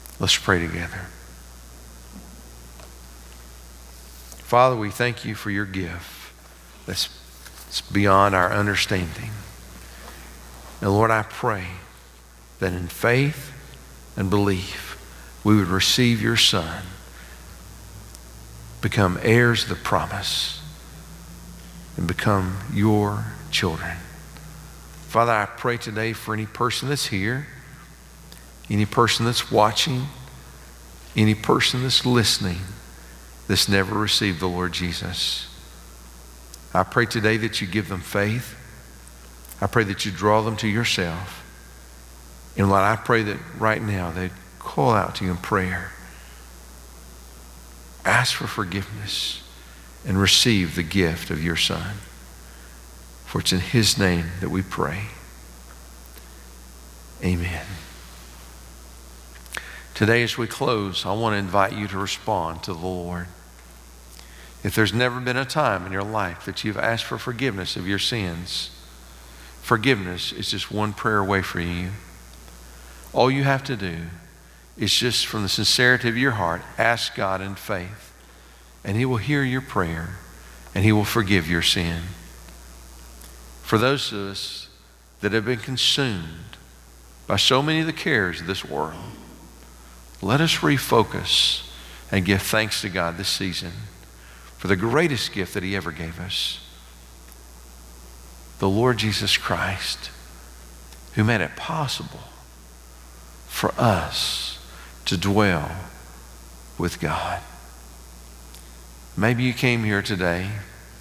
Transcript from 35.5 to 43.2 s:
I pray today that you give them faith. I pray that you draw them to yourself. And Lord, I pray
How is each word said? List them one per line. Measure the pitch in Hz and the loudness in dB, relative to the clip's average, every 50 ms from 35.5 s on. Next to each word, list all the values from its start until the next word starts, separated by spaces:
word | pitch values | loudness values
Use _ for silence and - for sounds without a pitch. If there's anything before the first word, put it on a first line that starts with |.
| - - - - - - - - - - - - - - - - - - - - - - - - - | -16 -18 -20 -20 -20 -20 -20 -20 -20 -20 -20 -20 -20 -20 -20 -20 -20 -20 -20 -20 -20 -20 -10 -2 2
I | 92 95 | 2 2
pray | - - 123 117 | 2 2 0 2
today | 110 - 117 107 107 110 110 | 2 2 2 2 2 2 2
that | 107 110 - - | 0 -2 -4 -4
you | 104 | -4
give | 90 87 107 101 - | -2 -2 -2 -2 -2
them | 101 90 | -4 -8
faith. | 87 - - 101 101 107 110 127 - - - - - - - - - - - - - - - - - - - - - - - - | -6 -4 -2 0 0 0 0 -2 -4 -8 -12 -16 -18 -18 -20 -20 -20 -20 -20 -20 -20 -20 -20 -20 -20 -20 -20 -20 -18 -16 -8 -4
I | 98 | -2
pray | 98 - 117 107 | 2 4 4 2
that | 98 98 - - | 2 0 -4 -4
you | 107 92 | -4 -4
draw | 82 101 107 107 110 107 | 0 2 4 4 4 4
them | 113 110 101 | 2 -2 -2
to | - 110 | 0 0
yourself. | 101 113 120 - - - 92 85 82 87 95 92 - - - - - - - - - - - - - - - - - - - - - - - - - | 0 2 2 0 0 0 0 0 -2 -4 -8 -10 -12 -16 -18 -20 -20 -20 -20 -20 -20 -20 -20 -20 -20 -20 -20 -20 -20 -20 -20 -20 -20 -20 -20 -8 -2
And | - 101 98 | 2 4 6
Lord, | 98 98 95 | 6 6 6
I | 101 110 | 4 4
pray | 110 - - 120 113 | 2 2 2 2 2